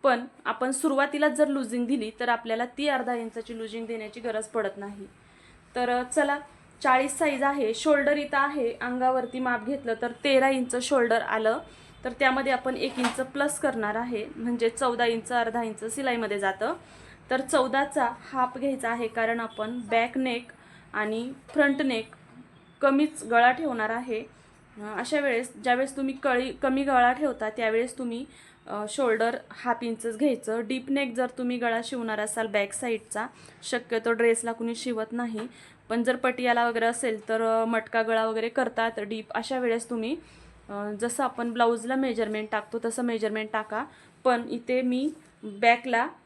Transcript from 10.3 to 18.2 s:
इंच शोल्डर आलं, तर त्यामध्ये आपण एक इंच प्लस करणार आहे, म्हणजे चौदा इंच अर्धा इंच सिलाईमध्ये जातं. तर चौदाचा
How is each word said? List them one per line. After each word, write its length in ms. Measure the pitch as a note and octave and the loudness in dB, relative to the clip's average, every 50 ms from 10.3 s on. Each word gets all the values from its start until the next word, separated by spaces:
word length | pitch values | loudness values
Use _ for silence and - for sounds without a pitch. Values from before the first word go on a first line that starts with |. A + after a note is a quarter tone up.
| C#4 C4 C4 C4+ | 6 6 6 6
इंच 280 | C4+ C4 B3+ B3+ A#3+ B3 | 4 2 2 0 -2 -2
शोल्डर 400 | B3+ - C#4+ C4 A#3 A#3 A3+ A3+ | 0 2 4 4 6 6 4 2
आलं, 360 | - - - A3 A3 A3 A3+ D4+ - - - - - - - - - | 2 0 -2 2 2 2 2 2 -4 -12 -20 -20 -20 -20 -20 -10 -10
तर 80 | B3+ A#3+ - | -10 -2 2
त्यामध्ये 340 | C#4 C4 C4 C4+ C4 C4+ | 2 4 4 4 2 0
आपण 240 | C4 B3+ - C4 B3+ | 0 0 0 -2 -2
एक 220 | - - C4+ - B3+ | -2 -2 -2 -2 0
इंच 280 | B3 A#3+ - - C4 | 0 0 0 -2 -6
प्लस 320 | C4 - C#4 C#4+ - G3 - | -6 -2 0 0 0 0 0
करणार 360 | - C#4 - A3+ A3 G#3 G#3+ | 0 0 0 0 -2 -2 -2
आहे, 320 | A3+ A#3+ B3 A#3+ G#3 - - - | -2 -4 -4 -4 -6 -6 -8 -10
म्हणजे 320 | - A3+ A#3+ A#3+ A#3 A#3 A3+ | -6 -4 -4 -2 2 0 0
चौदा 380 | A#3 - C4+ B3+ A#3+ A#3 A#3+ | 0 2 0 0 2 2 2
इंच 260 | A3+ A#3 A3+ A3 - | 2 2 0 -2 0
अर्धा 300 | B3 A#3+ A#3 A3+ A3 A#3+ | 0 0 0 2 0 -2
इंच 320 | A#3 A3 G#3+ G#3+ G#3+ A3+ A3 | -2 -2 -4 -6 -8 -8 -6
सिलाईमध्ये 440 | C#4 C4+ C4 A#3+ A#3 A3+ G#3 G#3 G3+ | -2 0 0 0 0 0 -2 -2 0
जातं. 360 | G3+ G3 F#3+ F#3+ G#3+ B3+ F4 F4 - - - - - - - - - - | 0 0 0 0 -2 -2 -2 -4 -10 -20 -20 -20 -20 -20 -20 -20 -6 -2
तर 100 | B3+ C4 | -2 -2
चौदाचा 680 | C4 C4 E4 C#4+ B3+ C4 A3+ C4+ C#4 C#4+ - D4+ B3+ A#3+ B3 - | 0 2 2 2 2 4 2 0 0 0 0 0 0 0 0 -6